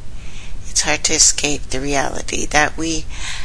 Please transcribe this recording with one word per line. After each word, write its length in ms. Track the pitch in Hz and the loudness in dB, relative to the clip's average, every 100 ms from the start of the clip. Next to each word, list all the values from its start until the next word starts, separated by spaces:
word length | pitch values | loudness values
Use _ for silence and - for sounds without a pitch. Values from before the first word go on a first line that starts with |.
| - - - - - - - | -4 -4 -2 -4 -2 -2 0
It's 120 | - | 0
hard 240 | - 151 | 0 0
to 100 | - | 2
escape 480 | 156 - - 147 147 | 4 4 4 0 0
the 180 | - 131 | 0 -2
reality 640 | 139 139 131 - - 127 127 | 0 0 0 -2 -2 -2 2
that 300 | 143 151 - | 2 2 0
we 280 | 160 160 - - - - | -2 -2 -2 -4 -2 -2